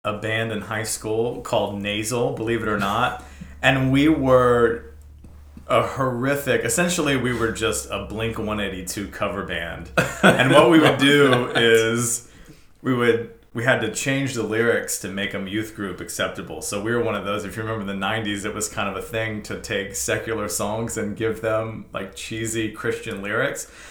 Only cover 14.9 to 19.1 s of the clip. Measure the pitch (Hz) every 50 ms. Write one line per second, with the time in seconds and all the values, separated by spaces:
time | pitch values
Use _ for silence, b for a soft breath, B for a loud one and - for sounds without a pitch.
14.9 | - - - 95 95 101 101 98 - 98 98 95 101 110 110 110 - 107 101 95
15.9 | 85 - 87 - - - 98 92 - 101 85 82 80 90 - - 104 101 104 113
16.9 | 120 120 113 110 104 101 90 101 104 107 104 92 - 113 110 110 110 110 98 101
17.9 | 98 98 98 101 110 110 107 104 104 101 92 87 85 107 - - - 113 101 98
18.9 | 95 92 - -